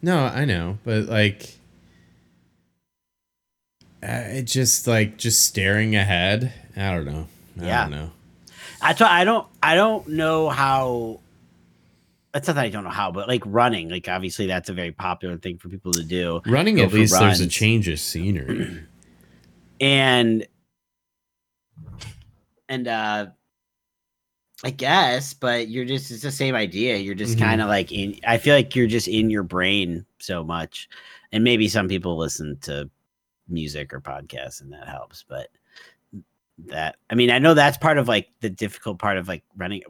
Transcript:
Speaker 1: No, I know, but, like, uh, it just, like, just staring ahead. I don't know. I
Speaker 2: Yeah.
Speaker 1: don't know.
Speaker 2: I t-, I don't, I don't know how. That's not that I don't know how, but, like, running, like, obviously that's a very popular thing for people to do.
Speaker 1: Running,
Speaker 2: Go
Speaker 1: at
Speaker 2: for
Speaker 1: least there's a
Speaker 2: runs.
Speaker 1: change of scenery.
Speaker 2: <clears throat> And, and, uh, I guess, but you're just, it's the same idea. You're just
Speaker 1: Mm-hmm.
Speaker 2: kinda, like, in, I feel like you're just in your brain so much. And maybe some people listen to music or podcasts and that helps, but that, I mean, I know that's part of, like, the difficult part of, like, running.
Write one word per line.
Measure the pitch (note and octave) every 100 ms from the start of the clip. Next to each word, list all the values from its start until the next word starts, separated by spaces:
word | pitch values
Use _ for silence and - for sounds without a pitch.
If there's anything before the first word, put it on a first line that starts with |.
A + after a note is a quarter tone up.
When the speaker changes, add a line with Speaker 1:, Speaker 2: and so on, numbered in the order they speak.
Speaker 1:
No, | E3+ F3+ C3
I | G2+ C#3+
know, | F2+ E2+ G2+
but, | - A2 -
like, | A2 G#2+ G#2 - - _ _ _ _ _ _ _ _ _ _ _ _ _ _ _ _ _ _ _ _ _ _ _ _
uh, | -
it | A#2+ A2+ C3
just, | B2 C3 B2+ - -
like, | A2+ G#2+ -
just | A#2 A2 -
staring | - F#2+ G#2 A2 G#2+
ahead. | G2 F2+ F#2 G#2+ B2+ - - -
I | G2
don't | F2 C#2+
know. | D2 E2 - - -
I | F2
Speaker 2:
Yeah. | A#2
Speaker 1:
don't | G2
know. | D2 D#2+ - _ _ - - - -
Speaker 2:
I | C#3
t-, | D#3+
I | A3+ F3
don't, | F#3 F3 - _
I | D3
don't | E3 G#3+ G#3+ -
know | D#3 D#3+ D#3+ D#3
how. | C#3 C#3 C3+ C3 B2 A2+ A2+ _ _ _ _ _ _ _ _ _ _ _
That's | C#3+ C#3
not | D3
that | A#2+
I |
don't | G2+
know | F#2+
how, | F#2+ G2
but, | F2+ G2+
like, | B2 G2+
running, | G#2 A#2+ G#2+ E2
like, | F2+ F2+
obviously | F#2 F#2 - G2
that's | F#2 E2+
a |
very | F#2 F2
popular | D#2+ F#2 F2 F#2 F2
thing | F#2 F2
for | F2+
people | F#2+ F#2
to | F2
do. | E2 F2+ F2 E2+ G#2+
Speaker 1:
Running, | B2+ F#3+ G#3
Speaker 2:
Go |
Speaker 1:
at | G2+
Speaker 2:
for | G#2+
Speaker 1:
least | G#2+ F#2
there's | G2+ F#2
a | F2+
Speaker 2:
runs. |
Speaker 1:
change | - A2 A2+ F#2+
of | D2+
scenery. | - E2 F#2 F#2 C2 B1 - E2
Speaker 2:
<clears throat> | D#2 _ _ _ _ _ _ _ _ _
And, | C3+ C#3 C3+ B2 A#2 A2+ G#2 _ _ _ _ _ _ _ _ _ _ _ _ - - - - - - _ _ _ _
and, | B2+ B2
uh, | A2+ G#2+ G#2+ G2+ _ _ _ _ _ _ _ _ _ _ _ _ _
I | B2+
guess, | C3+ C3+ F3 D#3 B2+ C#3 -
but | B2+ A#2+ A#2
you're | A#2 B2
just, | C3+ C3+
it's | A#2
the | C#3
same | C#3 C3+ B2+
idea. | G#2 F#2 A#2+ A2
You're | G2
just | G2 G#2+ A2+
Speaker 1:
Mm-hmm. | A2
Speaker 2:
kinda, | A2+ G#2
like, | G2+ F2+
in, | G2+ G2 G2+ A#2
I | A#2
feel | - C#3+
like | B2 C3
you're | A#2+
just | A2+ G2+
in | G#2+ A2
your | G#2+
brain | F2 F2 F2+ G2+ F2+ E2+ F#2 _
so | - F2+
much. | D#2+ E2+ E2 - - - - - _
And | A2
maybe | A#2 A2+ G#2+
some | G#2+ F#2
people | F#2+ F2 E2
listen | D#2+ - D#2 C#2
to | - C#2+ D2 _ _ _ _ _ _
music | E2+ D#2 D2 C#2
or | C2+
podcasts | C#2 C#2 C#2 C2 C2+ -
and | C#2
that | C#2+ -
helps, | C#2 A#1 - -
but | C2 - _ _ - - _ _ G#3 - _ _ _ D#2+
that, | C#2 D#2 - _
I |
mean, | A2+ B2
I | B2
know | D3+
that's | D#3 C#3+ C#3+
part | D#3 D3
of, | B2
like, | A2 F#2 _
the | A2
difficult | F#2 G#2 - - F#2
part | G#2 G2
of, | F2+
like, | E2+ _ G2
running. | F#2 G2 -